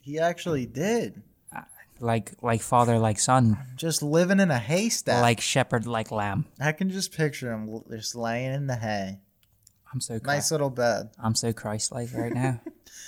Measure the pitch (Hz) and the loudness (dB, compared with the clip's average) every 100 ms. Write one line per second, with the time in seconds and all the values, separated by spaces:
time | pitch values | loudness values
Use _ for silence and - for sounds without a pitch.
0 | 135 151 170 170 180 147 117 127 190 233 | -8 0 0 0 -2 -2 -2 -2 0 0
1 | 120 - - _ _ - - - - - | -2 -8 -20 _ _ -16 -16 -20 -20 -6
2 | 117 113 - - 120 113 - 123 120 117 | 0 0 -2 -4 0 0 4 4 6 4
3 | 110 101 - 131 117 104 131 - 160 156 | 4 2 4 6 6 4 -2 -6 -4 -2
4 | 147 160 180 196 185 123 107 175 226 - | 2 2 4 4 4 2 0 0 0 -2
5 | - 107 120 113 - 139 - 120 117 113 | 0 4 4 4 2 2 2 0 0 -4
6 | 110 110 101 98 - - 147 156 190 190 | -2 -2 -2 -2 -4 -2 -2 0 -2 -2
7 | 185 - 151 131 123 110 107 110 - 110 | -4 -2 -2 -2 -6 -6 -8 -10 -12 -10
8 | - 120 117 117 131 139 139 120 110 104 | -8 -6 -4 -2 -2 -4 -2 -2 -2 -2
9 | 95 98 _ _ _ _ - _ - 131 | -4 -8 _ _ _ _ -20 _ -10 -8
10 | - 120 135 143 - 156 139 123 120 101 | -6 -6 -2 -2 0 0 0 2 2 2
11 | 107 - 113 110 117 110 107 107 - 123 | -2 -4 -2 0 0 -2 -4 -4 -4 -6
12 | 120 120 117 123 131 120 - - - - | -6 -4 -2 0 0 -2 -6 -18 -20 -20